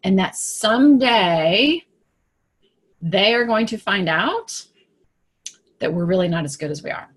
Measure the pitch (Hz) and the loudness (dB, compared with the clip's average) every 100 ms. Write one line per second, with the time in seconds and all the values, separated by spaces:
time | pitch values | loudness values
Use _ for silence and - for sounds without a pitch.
0 | 190 190 185 - - - 214 226 285 277 | 2 0 0 -6 -10 -4 0 4 6 6
1 | 254 233 180 165 160 190 277 330 _ _ | 4 2 2 2 2 2 2 0 _ _
2 | _ _ _ _ _ _ _ _ _ _ | _ _ _ _ _ _ _ _ _ _
3 | 170 190 202 240 233 220 226 214 - 196 | -4 0 2 2 0 0 -2 -4 -4 -2
4 | 170 160 226 466 453 - - _ _ _ | 0 0 -2 -4 -8 -14 -16 _ _ _
5 | _ _ _ _ - - _ _ 156 165 | _ _ _ _ -20 -20 _ _ -6 -4
6 | 170 185 180 165 147 139 151 147 - - | -2 0 0 -2 -4 -8 -8 -8 -10 -12
7 | - | -14